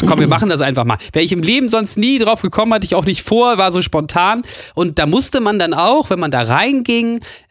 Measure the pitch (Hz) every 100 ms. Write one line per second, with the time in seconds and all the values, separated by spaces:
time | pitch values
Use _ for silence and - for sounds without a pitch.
0 | - 156 147 - 208 151 139 131 117 107
1 | - 160 160 175 165 254 247 226 208 -
2 | 233 269 220 226 185 - 226 214 185 185
3 | 170 180 - 226 240 214 190 180 180 160
4 | 151 175 185 233 - - - - 175 156
5 | 147 214 262 269 214 208 165 156 185 294
6 | - 180 156 123 117 135 233 277 240 233
7 | 233 233 - - _